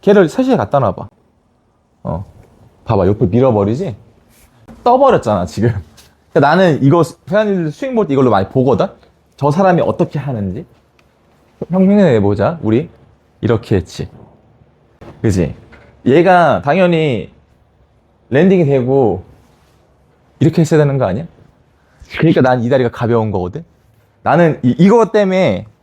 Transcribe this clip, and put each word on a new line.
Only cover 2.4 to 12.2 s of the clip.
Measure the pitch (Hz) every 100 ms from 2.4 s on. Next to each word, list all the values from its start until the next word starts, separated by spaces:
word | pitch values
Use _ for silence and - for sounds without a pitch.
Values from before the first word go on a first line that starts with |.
| _ _ _ _
봐봐, | - 107 90
옆을 | 104 101
밀어버리지? | 113 131 107 101 123 185 101 _ _ _ _ _ _ - -
떠버렸잖아, | - 262 269 185 - 104 87
지금. | - 117 117 - - _ _ _
그러니까 | 165 139
나는 | 170 185 135
이거, | 135 170 160 - -
회원님들 | 196 214 196 160
스윙 | 147 277 240
볼 | 180
때 |
이걸로 | 135 127
많이 | 101 95
보거든? | 135 131 107 190 - _ _ _ _
저 | 143
사람이 | 151 190 175
어떻게 | - - 175 151
하는지. | 139 117 98 92 - _ _ _ _ _ _ _ _ _ -
형, | 180
흉내 | 190 208 185
내보자. | 113